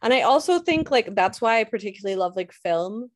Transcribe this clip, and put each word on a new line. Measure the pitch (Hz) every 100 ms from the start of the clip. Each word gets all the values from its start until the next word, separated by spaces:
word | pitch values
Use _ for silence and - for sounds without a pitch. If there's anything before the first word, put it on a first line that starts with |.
And | 226
I | 254
also | - 277 302 349
think, | 339 320 320
like, | 262 226 202
that's | 190 220
why | 226 226
I |
particularly | 220 226 202 196 196 190
love, | 180 190
like, | 180
film | - 175 165 180 214 247